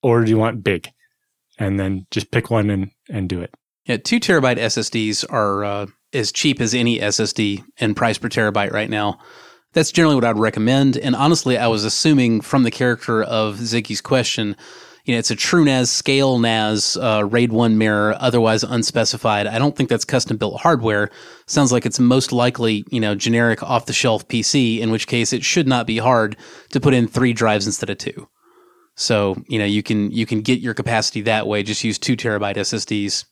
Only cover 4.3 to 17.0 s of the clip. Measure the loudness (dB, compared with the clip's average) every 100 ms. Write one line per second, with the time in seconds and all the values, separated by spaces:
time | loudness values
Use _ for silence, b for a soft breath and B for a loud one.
4.3 | 4 4 0 -2 -2 -4 -2 -2 -2 -4
5.3 | -2 0 -2 -4 -6 -8 _ _ -6 -4
6.3 | 0 0 0 0 0 0 0 -2 -2 -2
7.3 | 0 -2 -2 -10 -4 -4 0 0 0 -4
8.3 | -2 0 0 -2 -2 -4 -2 -2 -4 B
9.3 | B B B B -2 0 2 4 4 2
10.3 | 2 0 0 2 4 2 0 -2 0 2
11.3 | 2 2 0 2 0 -2 0 2 4 4
12.3 | 0 0 2 2 2 -2 0 -2 -2 0
13.3 | -2 -2 -4 -4 -4 -2 -8 0 0 0
14.3 | -2 -6 -8 B B B B -4 -2 -2
15.3 | -4 0 4 4 4 0 -2 0 2 2
16.3 | 2 2 2 0 0 -2 -2